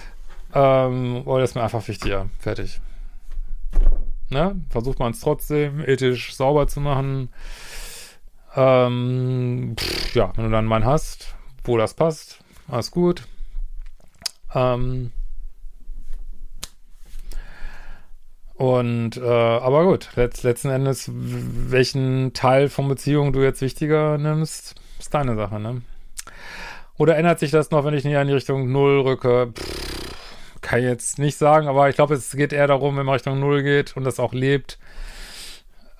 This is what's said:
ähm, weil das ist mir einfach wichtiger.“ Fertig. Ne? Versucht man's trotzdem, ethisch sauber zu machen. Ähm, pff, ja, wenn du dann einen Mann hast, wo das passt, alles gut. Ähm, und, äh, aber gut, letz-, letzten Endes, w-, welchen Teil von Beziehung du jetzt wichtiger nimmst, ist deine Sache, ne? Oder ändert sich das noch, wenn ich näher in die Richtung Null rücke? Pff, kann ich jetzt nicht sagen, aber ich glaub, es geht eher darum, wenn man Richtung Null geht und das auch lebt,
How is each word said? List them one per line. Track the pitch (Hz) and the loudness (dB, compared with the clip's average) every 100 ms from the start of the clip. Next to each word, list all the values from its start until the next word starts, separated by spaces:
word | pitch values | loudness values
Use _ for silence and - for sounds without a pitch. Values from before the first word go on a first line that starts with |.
| - - - - - | -14 -12 -10 -10 -4
ähm, | 139 135 131 127 127 123 123 139 | 2 4 4 2 0 -2 -4 0
weil | 131 | 0
das | 127 | 0
ist | 131 | 0
mir | |
einfach | 110 117 101 | -2 -2 -6
wichtiger.“ | 104 - 98 - - | -4 -2 0 -2 -4
Fertig. | 107 104 - - - - - - - - - - - - - - - - - | -4 -2 -2 -4 -4 -8 -10 -10 -6 -4 -2 -2 4 8 8 8 4 0 0
Ne? | 135 180 196 156 | 2 2 0 -2
Versucht | 120 120 127 | -2 0 0
man's | 120 123 | 0 0
trotzdem, | 151 143 - 147 147 143 | -2 -2 0 0 0 -2
ethisch | 135 131 127 123 - | 0 2 4 2 -4
sauber | - 131 151 139 | 0 4 4 4
zu | - | 2
machen. | 143 135 139 135 123 - - - - - - - - - - - - - | 0 0 0 -2 -6 -8 -12 -12 -14 -14 -14 -16 -18 -20 -20 -20 -8 2
Ähm, | 131 127 123 123 123 127 127 127 123 123 123 113 | 4 6 4 0 0 0 0 0 -2 -2 -4 -6
pff, | - - - | -6 -4 0
ja, | 123 95 - | 2 2 0
wenn | |
du | 113 | 0
dann | 110 | 2
einen | 110 | 2
Mann | 110 110 | 2 4
hast, | 156 - - - - - - | 2 0 -8 -12 -12 -14 -8
wo | - 117 | 0 2
das | 107 | 0
passt, | - 160 156 - - _ - - | 0 0 -2 -10 -20 _ -20 -6
alles | 127 107 | -6 -4
gut. | 175 175 175 - - - - - - - - - - - - - | 0 2 0 -6 -8 -6 -6 -6 -8 -10 -14 -18 -12 -12 -10 -4
Ähm, | 135 127 123 127 127 123 - - - - - - - - - - - - - - - - - - - - - - - - - - - - - - - - - - | 0 0 2 0 -2 -4 -4 -4 -4 -6 -10 -12 -10 -10 -6 -4 -4 -4 -8 -8 -10 -12 -16 -20 -18 -12 -10 -6 -6 -8 -8 -10 -8 -10 -12 -14 -16 -16 -18 -16
und, | - 131 127 120 120 113 123 | -2 2 2 2 0 -2 -2
äh, | |
aber | 123 120 113 117 127 143 | 0 4 4 2 2 4
gut, | 185 151 - | 4 2 -2
letz-, | - 123 - | 0 0 0
letzten | 123 117 139 | -2 0 -2
Endes, | 131 135 127 - | 0 0 -2 -6
w-, | 120 123 123 123 120 123 | -8 -6 -6 -4 -4 2
welchen | 127 127 135 131 131 131 | 2 2 2 0 0 -2
Teil | - 131 135 143 | 0 4 4 4
von | - 139 | 0 -2
Beziehung | 135 143 147 143 | -2 0 2 2
du | 135 | 2
jetzt | 135 127 | 2 2
wichtiger | 131 - 151 156 151 147 | -4 -2 0 2 2 0
nimmst, | 151 156 160 - - - - - | 0 0 -2 -6 -16 -20 -16 -12
ist | - | -4
deine | 151 135 | -2 0
Sache, | 110 101 107 | 0 -4 -6
ne? | 107 123 - - - - - - - - - - - - | -6 -8 -10 -14 -12 -14 -14 -16 -16 -14 -14 -14 -12 2
Oder | 151 156 | 4 6
ändert | 170 165 | 4 2
sich | 147 | 2
das | 156 147 | 2 4
noch, | 156 | 2
wenn | 143 | 2
ich | 147 | 0
näher | 139 143 | 0 2
in | 139 | 2
die | |
Richtung | 139 - 135 127 | 0 0 -2 0
Null | 135 139 139 | 2 4 4
rücke? | 131 127 127 123 123 | 2 2 4 4 2
Pff, | 113 - - - - - - - - - - | -4 -10 -10 -10 -10 -12 -14 -16 -16 -16 -12
kann | - 120 | -2 0
ich | 127 | 2
jetzt | 123 - - | 0 -4 -2
nicht | 143 - | -2 2
sagen, | 151 156 151 | 6 6 4
aber | 135 139 | 4 4
ich | 131 | 4
glaub, | 147 | 2
es | 147 - | 2 -2
geht | 135 143 | -2 0
eher | 147 143 | 2 4
darum, | 135 143 139 | 4 2 0
wenn | |
man | 135 | 0
Richtung | 131 139 135 | 0 0 0
Null | 139 143 | 2 2
geht | 139 143 143 - | 4 2 2 -4
und | |
das | 131 - | -4 -2
auch | 120 | -2
lebt, | 127 135 139 - - - - - - - - - - - - - - | 0 2 2 -2 -14 -16 -12 -12 -12 -16 -16 -16 -18 -20 -20 -20 -4